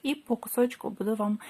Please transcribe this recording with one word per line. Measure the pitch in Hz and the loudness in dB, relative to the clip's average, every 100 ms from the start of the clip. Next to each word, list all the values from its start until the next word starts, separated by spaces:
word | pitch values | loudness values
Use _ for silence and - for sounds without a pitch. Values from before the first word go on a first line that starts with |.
і | 277 | -2
по | 294 - 233 | -2 0 -2
кусочку | - - 247 247 - | 0 2 2 2 -8
буду | 202 196 | -4 -2
вам | 214 208 214 - | 0 0 0 -4